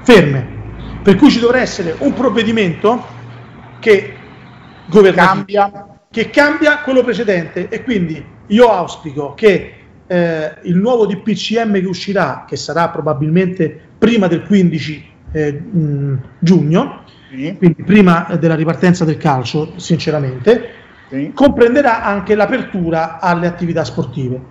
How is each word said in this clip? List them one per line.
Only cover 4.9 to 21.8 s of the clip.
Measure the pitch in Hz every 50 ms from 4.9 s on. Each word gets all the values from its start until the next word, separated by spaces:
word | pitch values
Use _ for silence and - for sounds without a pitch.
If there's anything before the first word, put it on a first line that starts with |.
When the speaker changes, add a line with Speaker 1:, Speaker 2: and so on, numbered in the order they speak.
| 165 214 202 190 170 170 170 185 190 196 202 - 196 202
Speaker 2:
Cambia. | 202 202 - - - - - _ _ _
Speaker 1:
che | - 226 220 -
cambia | - 294 285 294 302 330 320 294 294 294
quello | - - 262 254 240
precedente, | 247 220 180 240 202 196 175 165 143 - 185 180 208
e | 226 214 220
quindi | 254 240 202 175 160 160 147 - - - - - -
io | 208 220 247 233
auspico | 208 185 165 147 - - - 160 135 147 143 139 135
che, | - - 214 185 156 - - - - - - _ - _ _
eh, | 185 175 175 170 165 160 156 156 - - -
il | 196 175 180
nuovo | 202 233 254 233 214
D | 202 202 185
P | - 226 208
C | 180 - - 214 226 233
M | 220 202
che | 196 180
uscirà, | 190 185 180 - - 196 196 175 139 127 - - -
che | -
sarà | 139 - - 147 165 170 165
probabilmente | - 165 151 151 151 135 151 151 160 180 190 180 180 - 175 151 - - - - - -
prima | - 214 233 226 190 175
del | 165 156 -
quindici, | - 208 202 185 170 156 156 127 151 151 143 - - _ _ _ -
eh, | - 156 151 147
mm, | 143 143 175 - - 175 156 147 143 139 139 139 135 131 - - - _
giugno, | - 165 190 165 143 147 160 190 269 277 - - - - _ - - -
Speaker 2:
Sì. | - 131 135 160 202 -
Speaker 1:
quindi | 190 175 156 - -
prima, | - 196 214 202 180 170 165 170 -
eh, | 175 165
della | 143 165 160
ripartenza | 151 160 156 165 - 190 180 175 180 170
del | 156 151 147
calcio, | - 160 139 131 123 113 - 151 156 160 -
sinceramente, | 175 - - 170 147 - 160 151 151 143 131 127 127 123 208 233 240 - - - - - - - - - _
Speaker 2:
Sì. | - 269 - - -
Speaker 1:
comprenderà | - 269 285 - 254 240 233 247 294